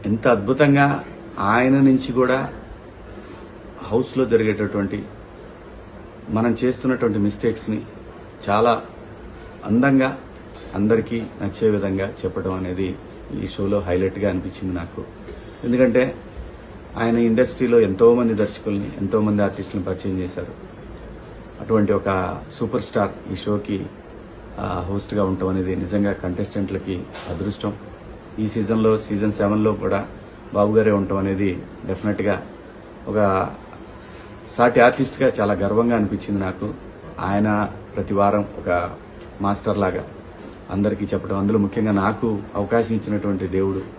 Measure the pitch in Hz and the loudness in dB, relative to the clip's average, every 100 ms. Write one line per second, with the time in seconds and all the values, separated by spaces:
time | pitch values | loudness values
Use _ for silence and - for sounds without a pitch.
0 | 104 110 135 113 98 131 147 139 143 139 | 0 2 4 4 2 4 6 8 6 2
1 | - - - - 98 113 131 135 135 131 | -4 -14 -12 -2 2 4 6 6 8 6
2 | - 123 127 131 135 - - - - - | 2 2 2 2 -2 -8 -14 -18 -18 -18
3 | - - - - - - - - - 110 | -18 -16 -16 -16 -16 -18 -18 -14 -2 0
4 | 127 131 123 113 110 101 101 104 98 101 | 0 0 4 4 4 0 -2 -2 -2 -4
5 | - - - - - - - - - - | -8 -14 -18 -18 -18 -18 -18 -18 -18 -18
6 | - - - 107 120 110 127 127 131 127 | -18 -16 -4 0 2 2 0 0 0 2
7 | 117 104 104 101 117 110 - 107 - - | 2 2 0 2 0 0 -4 -4 -6 -14
8 | - - - - - 104 117 113 - - | -16 -16 -18 -10 0 4 4 2 -2 -16
9 | - - - - - - 104 113 135 135 | -18 -16 -16 -16 -18 -12 0 4 6 6
10 | 131 135 - - - - - - 104 110 | 4 -2 -14 -18 -18 -16 -8 0 4 4
11 | 107 117 104 - 101 - 113 104 98 95 | 2 -4 -4 -6 -6 2 2 2 0 0
12 | 95 - 92 80 85 92 92 92 95 - | -2 -4 -4 -4 -4 -2 -4 -2 -2 -4
13 | - - - 139 98 - 98 101 90 90 | -12 -16 -10 -6 -6 -2 0 0 2 2
14 | 95 98 101 90 90 - 95 87 85 - | 2 0 0 0 -4 -6 -4 -4 -6 -10
15 | - - - - - - 127 123 127 113 | -12 -14 -16 -14 -16 -6 0 6 6 6
16 | 127 - - - - - - - - - | 2 -2 -14 -14 -14 -14 -18 -18 -12 -2
17 | 117 117 117 113 127 - 123 117 104 95 | 2 4 4 4 2 2 6 6 6 8
18 | 117 120 117 104 104 - 107 101 101 - | 8 8 4 2 0 0 -4 -2 -4 -4
19 | 98 110 107 104 101 98 95 104 92 92 | 0 2 4 4 2 0 -6 -4 -4 -4
20 | 104 92 90 - 90 - - - - - | -2 -2 -4 -6 -10 -12 -16 -16 -16 -16
21 | - - - - - - - 110 101 101 | -16 -16 -16 -16 -16 -14 2 4 4 2
22 | 101 95 90 92 - - 113 123 - 113 | 2 0 0 -6 -10 -6 -2 -2 -2 0
23 | 98 - - 95 - 104 104 98 - - | -2 -4 -8 -6 -2 -2 -2 -4 -6 -12
24 | - - - - - - 98 92 87 101 | -18 -18 -18 -18 -14 -8 -4 -4 -2 -4
25 | - 104 95 92 92 95 92 90 92 101 | -2 0 0 0 0 0 0 -2 0 0
26 | 101 95 90 90 101 104 95 95 95 90 | 0 0 -4 -4 -4 -4 -2 -4 -4 -6
27 | - - - 82 98 101 104 - - - | -6 -12 -8 -4 -4 -4 -6 -6 -14 -16
28 | - - - - 107 113 101 110 110 110 | -16 -16 -14 -4 -2 0 2 4 4 4
29 | - 104 107 98 101 107 107 104 95 98 | 2 0 0 2 2 4 2 2 0 0
30 | 101 - - - - 104 104 110 107 101 | -2 -12 -16 -18 -4 2 4 6 6 4
31 | 92 98 98 95 101 90 - - - 95 | 2 0 0 2 0 0 -8 -12 -6 -2
32 | 104 95 101 92 - - - - - - | -2 0 0 0 -4 -16 -18 -18 -18 -14
33 | - 104 101 95 - - - - - - | -4 2 4 2 0 -6 -16 -18 -18 -18
34 | - - - - - - 120 120 120 123 | -18 -18 -16 -16 -12 2 4 8 6 6
35 | 135 - 131 - 101 98 101 107 117 117 | -2 2 0 2 0 2 2 4 4 2
36 | 104 98 - 101 95 92 104 - - - | 2 -2 -2 -2 -2 -4 -8 -8 -14 -16
37 | - - 90 101 107 104 101 - - - | -14 -6 -2 2 4 2 0 -6 -8 -6
38 | 92 98 101 104 98 - - 87 92 - | 0 4 4 4 0 -6 0 0 0 -8
39 | - - - - 98 101 113 101 95 90 | -16 -18 -18 -2 0 0 0 0 0 -2
40 | - - - - - - - 90 101 101 | -8 -14 -18 -18 -18 -16 -6 0 0 0
41 | 101 98 92 98 101 110 101 117 107 101 | -2 -2 -2 0 2 2 2 0 2 2
42 | 98 107 117 101 104 101 98 117 113 113 | 2 0 -2 -2 -4 -4 0 2 2 -2
43 | 107 104 101 95 92 95 95 95 95 | 0 -2 0 -2 0 0 0 -2 -6